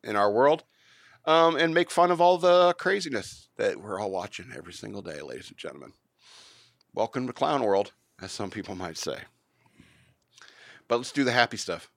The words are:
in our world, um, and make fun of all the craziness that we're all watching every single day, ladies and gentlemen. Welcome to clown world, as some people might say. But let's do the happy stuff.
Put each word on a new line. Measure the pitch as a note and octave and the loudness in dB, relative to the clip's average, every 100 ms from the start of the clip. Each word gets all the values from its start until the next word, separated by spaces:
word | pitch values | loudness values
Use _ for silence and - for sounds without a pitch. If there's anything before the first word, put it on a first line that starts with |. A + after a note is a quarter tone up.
in | - G#2 | -2 2
our | G#2 | 2
world, | G#2+ C#3 D#3 _ _ _ _ _ _ | 4 4 2 _ _ _ _ _ _
um, | - D#3+ E3 D#3 | 2 4 4 4
and | E3 | 2
make | E3 E3+ | 2 2
fun | - F3 | 2 2
of | E3+ | 4
all | F3 F3+ | 4 4
the | F3+ F3 F3 | 4 6 6
craziness | F3 F#3 G3 E3+ A#2 - - _ - | 2 -2 -2 -2 -6 -8 -16 _ -4
that | G2+ - | -2 -2
we're | G2+ G2 | -8 -6
all | G#2 | -4
watching | F#2+ F2 - G#2 - | -6 -8 -12 -16 -16
every | F2 | -16
single | E2+ G#2+ G2+ | -14 -12 -12
day, | F#2 D2+ | -12 -12
ladies | C#2+ B1 - | -12 -14 -16
and | - | -16
gentlemen. | D#2 C#2 A#1+ _ _ _ _ - - _ _ _ _ | -16 -16 -20 _ _ _ _ -20 -20 _ _ _ _
Welcome | - A2+ C3 B2+ | -6 -4 -4 -6
to | |
clown | - C#3+ C#3+ | -2 -2 0
world, | A2 G2 G#2 _ _ _ | 2 2 0 _ _ _
as | G2 | -14
some | - G2 | -10 -8
people | G#2+ G2 | -8 -10
might | F#2+ F2+ E2 | -10 -10 -8
say. | - B1 - _ _ _ _ _ _ _ _ _ _ _ - _ - - _ | -8 -8 -12 _ _ _ _ _ _ _ _ _ _ _ -20 _ -20 -20 _
But | A#2+ | -2
let's | B2+ | -2
do | C#3+ | 0
the | B2+ | 2
happy | A#2+ A#2 G#2+ | 4 2 0
stuff. | - F2 - | -8 -10 -12